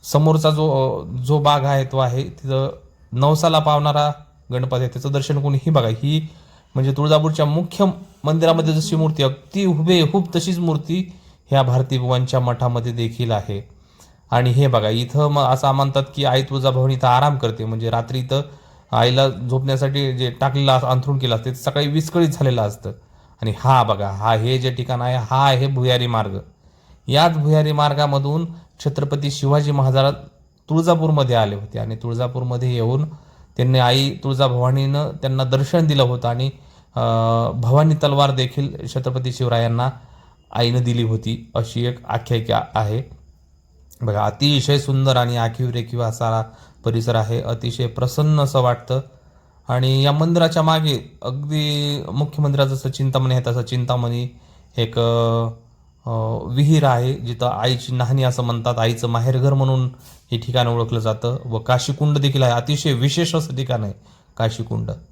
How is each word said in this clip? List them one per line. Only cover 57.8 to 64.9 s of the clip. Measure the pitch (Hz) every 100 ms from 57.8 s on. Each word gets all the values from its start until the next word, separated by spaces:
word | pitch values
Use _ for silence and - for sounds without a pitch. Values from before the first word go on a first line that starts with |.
| - 123
नाहणी | 120 135
असं | 127 123
म्हणतात, | 120 117 117 113
आईचं | 113 117 117
माहेरघर | 117 120 127 135
म्हणून | 139 135 131 127 - - - _
हे | 120
ठिकाण | 113 127 120
ओळखलं | 117 113 117
जातं | 113 107 120 127 120
व | 113
काशीकुंड | 117 127 - 139 151 147
देखील | 139 135
आहे, | 127
अतिशय | 120 123 147 160
विशेष | 123 135 165 170 165
असं | 156 131
ठिकाण | 131 123
आहे | 107 95 - _ _ -
काशीकुंड. | 113 - 113 110 110